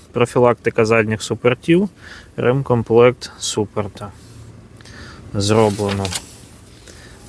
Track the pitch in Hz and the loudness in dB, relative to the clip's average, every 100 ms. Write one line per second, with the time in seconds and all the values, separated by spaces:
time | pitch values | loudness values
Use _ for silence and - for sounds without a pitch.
0 | - 120 120 131 120 110 117 - 110 113 | -4 -2 0 2 2 2 -2 0 2 2
1 | 110 107 - 110 120 127 - 170 208 - | 0 -4 -6 -2 -2 0 0 0 0 -6
2 | - - - - 120 135 131 120 107 113 | -20 -20 -16 -4 -2 0 0 -2 2 4
3 | 123 120 - - - 117 101 110 - - | 4 0 -10 -12 -8 -6 -6 -8 -10 -12
4 | 104 - - - - - - - - - | -18 -18 -20 -20 -20 -20 -20 -20 -20 -20
5 | - - - 107 101 110 107 101 101 98 | -20 -20 -10 -4 0 4 2 0 -4 -4
6 | 98 - - - - - - - - - | -6 -8 -12 -20 -20 -20 -20 -20 -20 -20
7 | - - | -20 -18